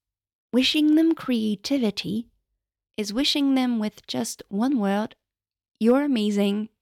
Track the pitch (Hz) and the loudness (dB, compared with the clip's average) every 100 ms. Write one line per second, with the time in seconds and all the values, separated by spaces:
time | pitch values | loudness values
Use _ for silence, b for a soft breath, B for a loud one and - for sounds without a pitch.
0 | _ _ _ _ _ 233 262 302 302 302 | _ _ _ _ _ 0 0 2 4 4
1 | 330 320 - 240 214 208 - 277 220 - | 4 0 -2 -2 -2 -4 -2 -2 -2 -2
2 | 170 214 233 _ _ _ _ _ _ - | -6 -6 -8 _ _ _ _ _ _ -10
3 | 208 208 294 302 277 262 254 233 214 - | -6 -2 -2 0 2 2 0 0 -4 -6
4 | - 247 226 - - 196 254 277 196 202 | -10 -6 -6 -10 -8 -4 -2 0 0 -2
5 | 220 - _ _ _ _ _ - 220 254 | -4 -10 _ _ _ _ _ 0 4 4
6 | 294 240 208 202 202 202 214 _ | 2 0 0 2 0 0 -6 _